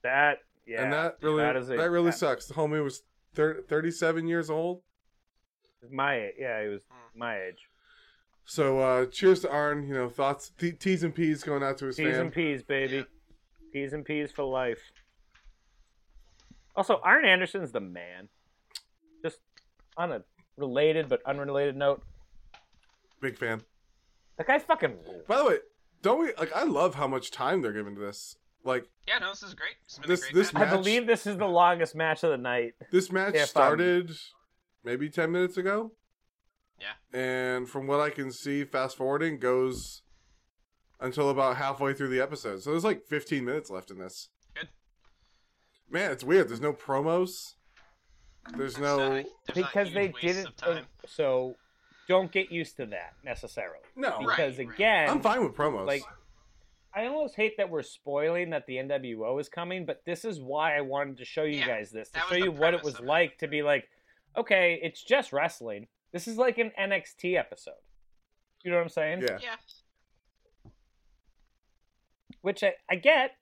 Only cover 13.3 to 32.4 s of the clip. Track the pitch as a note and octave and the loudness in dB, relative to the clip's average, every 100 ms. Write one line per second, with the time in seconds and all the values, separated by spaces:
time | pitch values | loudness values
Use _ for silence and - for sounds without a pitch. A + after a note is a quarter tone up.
13.3 | - _ _ - C#3 C#3 D3 C3+ D3 D3 | -20 _ _ -10 -8 -6 -8 -4 -4 -4
14.3 | - C#3 C3 B2+ A2+ - _ _ _ _ | -4 -2 0 -2 -4 -12 _ _ _ _
15.3 | _ - _ _ _ _ _ _ - - | _ -20 _ _ _ _ _ _ -20 -20
16.3 | _ _ - _ - F#3+ G#3 F3+ C4+ B3+ | _ _ -20 _ -2 2 4 6 6 8
17.3 | F#3 F3+ G3 D3+ A2+ F#2+ F2 F2 F2+ G2+ | 4 2 -4 -4 -6 -6 -12 -14 -18 -20
18.3 | _ _ _ _ - _ _ D#4+ D#4+ B3 | _ _ _ _ -20 _ _ _ -8 -8
19.3 | - _ - _ _ _ - E3+ A2+ - | -8 _ -20 _ _ _ -6 -4 -4 -10
20.3 | _ _ - C#3 B2+ D3+ D#3 C#3+ B2 - | _ _ -8 -2 4 4 4 0 -2 0
21.3 | C#3 C#3 C#3 C#3+ C3+ C#3+ C#3 - - - | -4 -2 0 0 2 0 0 -6 -20 -20
22.3 | - - - _ _ _ _ _ _ C3+ | -20 -20 -20 _ _ _ _ _ _ -6
23.3 | A#2 A#2+ A2+ - _ _ _ _ _ _ | -2 -4 -4 -8 _ _ _ _ _ _
24.3 | - - C#4+ - - D3 F#2+ E2 F2+ - | -6 2 2 2 2 2 -4 -16 -16 0
25.3 | B3 C#4+ D#3 - _ _ _ F#3+ C4+ D#4+ | 4 4 2 -2 _ _ _ 2 4 2
26.3 | - D#3 D#3+ D#4 C#3+ F3+ C3+ C3+ C3 - | -2 -2 0 0 4 2 2 -2 -2 -6
27.3 | - C3 F#3 A#2+ G#2 G2+ G2+ G2+ G2+ - | -4 0 0 0 -4 -8 -8 -10 -10 -16
28.3 | - _ _ B2+ B2+ - _ - A#3 F#3 | -18 _ _ -2 -2 -4 _ -4 -2 -4
29.3 | G3 G3 - D#3 - _ - D3 F3+ D3 | -8 -16 -10 -12 -12 _ -12 -2 -2 2
30.3 | D#3+ G3+ - G#3 F#3+ F#3+ A#3 A#3 A3 G3+ | 2 2 2 2 4 2 2 2 0 0
31.3 | F#3+ G3+ F3 F3 F3 D#3+ D#3 D#3+ D#3 E3 | -2 2 6 6 6 -2 0 -2 2 2
32.3 | C3+ | 0